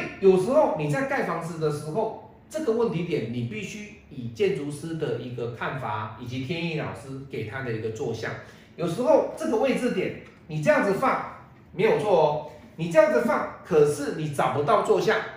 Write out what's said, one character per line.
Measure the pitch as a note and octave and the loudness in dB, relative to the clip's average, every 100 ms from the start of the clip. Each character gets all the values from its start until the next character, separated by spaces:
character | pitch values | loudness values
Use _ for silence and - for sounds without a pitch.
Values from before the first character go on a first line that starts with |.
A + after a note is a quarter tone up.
| - - | -2 4
有 | F#3+ F3+ | 6 6
时 | A3+ | 6
候 | D4+ C#4+ D#3+ | 4 4 2
你 | D3 | 0
在 | C4+ C4+ | 0 0
盖 | B3+ | -2
房 | F3+ E3 | -2 -4
子 | E3 D#3+ | -6 -2
的 | D3+ | -2
时 | C#3+ D3+ | -2 -4
候， | G3+ A#3 - - - - | -2 -2 -4 -16 -20 -10
这 | D#4 | -4
个 | C4+ | 0
问 | A#3 G#3 | 2 2
题 | E3 | 0
点 | E3 C#3 A#2 | 0 -2 -2
你 | A#2+ | -4
必 | A#2 G#3+ | -4 -6
须 | F#3 G#3 G#3 - - | -10 -10 -14 -16 -18
以 | C3+ A#2+ | -12 -8
建 | - G3 D3+ | 0 0 0
筑 | D3 | -4
师 | D3 E3 D3 | -8 -8 -4
的 | C#3 A#2+ | -4 -4
一 | B2 A#2+ | -6 -6
个 | A#2 | -6
看 | - E3+ C3+ | -6 -6 -6
法， | A2 A2 A2 - | -6 -6 -8 -10
以 | A#2+ | -10
及 | C3 C3+ | -6 -4
天 | E3 E3+ | -4 -4
意 | D3+ | -4
老 | G#2+ G2 | -6 -8
师 | C3+ C3+ - | -12 -12 -10
给 | B2 G#2+ | -8 -8
他 | C3+ | -6
的 | B2+ | -6
一 | A2 | -4
个 | A2 | -4
坐 | - B2+ | -4 -4
向。 | A2 A#2 - - - - - | -4 -6 -8 -14 -20 -16 -4
有 | E3 | -4
时 | F#3+ | 0
候 | C4+ C#4 - - | 4 6 4 -2
这 | D#4+ | -2
个 | A3 | 2
位 | C4+ - | 2 2
置 | A#3+ | 0
点， | F#3 C3+ - - - - | 0 -2 -6 -16 -20 -8
你 | D#3 | -2
这 | D3+ | 4
样 | C#4+ | 4
子 | G3+ | 4
放 | F#3+ B3+ - - - - - - | 2 0 0 -4 -12 -20 -20 -12
没 | D#3 | 0
有 | G#3+ - | 2 2
错 | G#3+ | 4
哦， | E3+ D3+ D3 - - - - | 4 4 0 -6 -16 -16 -8
你 | E3+ | 0
这 | D#4 | 6
样 | - | 6
子 | A#3 | 4
放， | - C#4 - - - | 0 0 -4 -10 0
可 | D#3 D3 | 4 4
是 | G3+ C4+ E3 | 2 -4 -6
你 | D#3 | -6
找 | - C3+ | -2 0
不 | C3+ | 0
到 | D3 G#3 | 2 2
坐 | A3 F#3+ | 4 2
向， | F3 G3 - | 2 0 -2